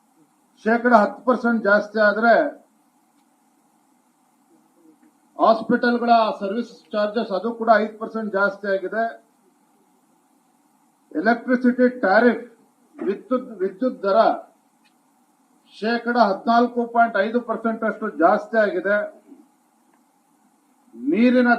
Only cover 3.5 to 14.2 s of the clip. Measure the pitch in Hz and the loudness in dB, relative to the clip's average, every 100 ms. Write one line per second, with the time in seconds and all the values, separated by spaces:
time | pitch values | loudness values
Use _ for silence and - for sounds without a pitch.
3.5 | _ _ _ _ _ _ _ _ _ _ | _ _ _ _ _ _ _ _ _ _
4.5 | _ _ _ _ _ _ _ _ - 185 | _ _ _ _ _ _ _ _ 0 2
5.5 | 226 233 240 247 240 240 233 214 190 196 | 2 0 -2 0 0 2 2 2 -4 -6
6.5 | 226 226 - _ 214 208 214 196 185 226 | -6 -8 -16 _ -4 -4 -4 -6 -6 -6
7.5 | 233 226 214 220 - 220 220 214 196 202 | -4 0 2 0 -8 -12 -10 -6 -2 -2
8.5 | 196 208 190 180 214 226 - _ _ _ | -4 -4 -4 -4 -6 -6 -8 _ _ _
9.5 | _ _ _ _ _ _ _ _ _ _ | _ _ _ _ _ _ _ _ _ _
10.5 | _ _ _ _ _ _ 151 202 240 247 | _ _ _ _ _ _ -4 -2 -2 -2
11.5 | 254 247 247 247 - 190 208 240 - - | 0 0 2 0 2 2 4 4 2 -6
12.5 | - _ _ _ - 170 196 - 254 254 | -20 _ _ _ -8 -6 -6 -4 -4 -4
13.5 | 208 190 190 254 - 196 214 | -8 -8 -4 -6 -4 0 2